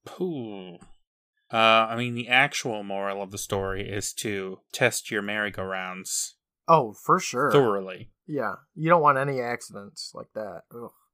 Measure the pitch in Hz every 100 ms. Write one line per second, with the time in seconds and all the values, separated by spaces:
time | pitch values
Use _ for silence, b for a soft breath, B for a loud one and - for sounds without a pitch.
0 | - - 185 151 113 98 92 87 - -
1 | _ _ _ _ _ 113 113 113 110 117
2 | 123 120 120 127 139 - 131 107 101 98
3 | 98 98 98 98 - 98 95 98 98 101
4 | - - 113 98 95 95 _ - 123 -
5 | - 110 101 107 104 95 95 95 92 92
6 | 90 - - _ _ _ - 165 113 101
7 | - 175 - 247 139 143 120 98 95 92
8 | 123 _ - 147 107 - _ 180 156 175
9 | 147 135 139 131 120 120 - 104 101 -
10 | - - - - 104 90 _ 117 117 _
11 | _